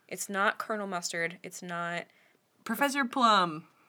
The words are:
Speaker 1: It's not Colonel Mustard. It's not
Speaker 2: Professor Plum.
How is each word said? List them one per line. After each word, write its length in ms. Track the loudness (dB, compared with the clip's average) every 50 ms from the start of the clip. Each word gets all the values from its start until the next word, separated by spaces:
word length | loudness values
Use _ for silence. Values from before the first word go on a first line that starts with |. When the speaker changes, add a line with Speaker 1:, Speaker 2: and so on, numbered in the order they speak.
| _
Speaker 1:
It's 220 | _ -10 -10 -8 -4
not 280 | -2 2 2 2 0 0
Colonel 260 | -4 -4 -4 -4 -4
Mustard. 520 | -4 -6 -6 -6 -6 -4 -4 -4 -4 -6 -8
It's 220 | -14 -14 -12 -12 -10
not 400 | -8 -6 -6 -4 -4 -6 -6 -8 -12 _ _ _ _ _ _ _ _ _ _ _
Speaker 2:
Professor 400 | -6 0 0 0 2 2 0 0
Plum. 600 | 0 2 4 6 8 8 6 6 4 0 -4 -10 _ _ _ _